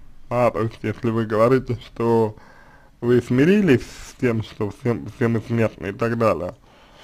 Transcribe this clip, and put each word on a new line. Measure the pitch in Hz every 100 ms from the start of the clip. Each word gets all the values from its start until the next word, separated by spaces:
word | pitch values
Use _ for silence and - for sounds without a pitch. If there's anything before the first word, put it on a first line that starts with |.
| - - -
А, | 123 120
то | -
есть, | 113 -
если | 110 104 117
вы | 113 110
говорите, | 107 117 131 123 110 -
что | - 117 117 110 110 - - - - - _
вы | 120 123
смирились | - 123 156 208 190 123
с | - - - -
тем, | 123 113
что | 104 - 104
все, | - - 104 101 -
все | 117
мы | 113
смертны | 110 117 110 - 92
и |
так | 107 113 117
далее, | 113 82 90 - _ - - -